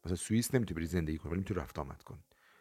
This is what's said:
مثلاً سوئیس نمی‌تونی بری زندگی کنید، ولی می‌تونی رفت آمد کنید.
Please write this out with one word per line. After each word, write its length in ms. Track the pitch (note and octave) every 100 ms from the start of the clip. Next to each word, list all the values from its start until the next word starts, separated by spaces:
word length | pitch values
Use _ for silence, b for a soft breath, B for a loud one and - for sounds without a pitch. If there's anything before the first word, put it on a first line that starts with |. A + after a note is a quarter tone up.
مثلاً 120 | - F2+
سوئیس 380 | - A2 A#2+
نمی‌تونی 220 | B2+ G2+ E2
بری 100 | E2
زندگی 320 | F2 D#2 D#2+
کنید، 140 | D2
ولی 80 | F2+
می‌تونی 200 | F#2+ F2+
رفت 180 | D2 -
آمد 240 | C#2 C#2
کنید. 220 | - D2+ - b b b